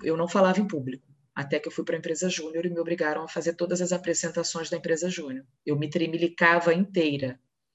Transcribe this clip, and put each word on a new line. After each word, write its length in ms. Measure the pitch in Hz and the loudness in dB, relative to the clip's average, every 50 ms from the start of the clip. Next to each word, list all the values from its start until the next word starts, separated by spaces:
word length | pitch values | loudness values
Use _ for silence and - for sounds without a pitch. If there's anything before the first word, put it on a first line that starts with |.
eu 140 | - - 160 | -2 0 0
não 120 | 165 170 175 | 0 0 2
falava 320 | - 202 190 185 185 196 | 4 6 6 6 6 4
em 60 | 214 | 2
público, 400 | 190 170 147 127 131 127 - _ _ - _ _ _ _ | 0 -2 -4 -4 -6 -8 -10 _ _ -20 _ _ _ _
até 240 | 135 143 143 151 151 | -8 -4 -2 -2 -2
que 100 | - 165 | -2 -4
eu 40 | |
fui 120 | - - 156 | -6 -6 -4
pra 120 | - 165 | -4 -4
empresa 320 | 165 170 165 160 156 180 185 | -4 -4 -6 -4 -2 -2 -2
júnior 380 | 170 165 156 156 160 165 170 | -2 -4 -6 -6 -6 -4 -4
e 40 | 180 | -2
me 80 | 170 170 | -2 -2
obrigaram 440 | 165 165 175 180 165 151 151 160 | -2 -2 0 0 0 0 0 -2
a 60 | 160 160 | -6 -6
fazer 260 | - 175 156 170 170 | -6 -4 -2 -2 -2
todas 260 | - 175 180 185 180 | -2 -2 0 0 0
as 120 | 180 175 | 0 0
apresentações 760 | 180 175 - 170 165 - - 165 165 170 165 - - 170 165 156 | 0 -2 0 0 -2 0 -2 -2 -2 -2 -4 -2 -4 -6 -4 -4
da 80 | 175 | -6
empresa 320 | 165 147 170 160 156 170 185 | -6 -2 -2 0 0 0 -2
júnior. 380 | 180 175 156 139 131 131 135 _ _ _ _ | -4 -4 -6 -8 -8 -10 -12 _ _ _ _
Eu 140 | 151 147 143 | -2 0 0
me 100 | 151 147 | -2 -2
tremilicava 840 | - 175 165 160 160 165 170 170 - - 175 170 170 170 170 170 165 | 0 0 0 0 0 0 0 0 2 4 6 6 6 6 6 4 4
inteira. 680 | 175 196 190 - 180 160 151 143 139 135 127 127 - _ _ _ _ _ _ _ | 4 2 2 2 2 2 2 0 -2 -4 -6 -6 -10 _ _ _ _ _ _ _